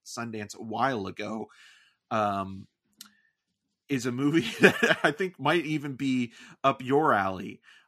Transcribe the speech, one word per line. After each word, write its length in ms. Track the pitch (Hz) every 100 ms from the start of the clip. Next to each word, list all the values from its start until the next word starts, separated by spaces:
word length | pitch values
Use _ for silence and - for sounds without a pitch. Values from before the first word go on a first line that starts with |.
Sundance 520 | - - 117 110 104 -
a 60 |
while 440 | 113 110 131 120 95
ago, 400 | 90 107 110 104 - - - _ _ _
um, 560 | 113 104 98 95 95 - _ _ _ - _ _ _ _ _ _ _ -
is 160 | 139
a 60 | 123
movie 380 | 120 143 165 -
<laughs> 80 | -
that 380 | 175 - 170 160
I 80 | 160
think 260 | 151 185 -
might 260 | 139 170
even 300 | 151 156 143
be 380 | 127 135 127 117 - - -
up 180 | 135 135
your 300 | 127 139 156
alley. 480 | 110 95 92 - - _ -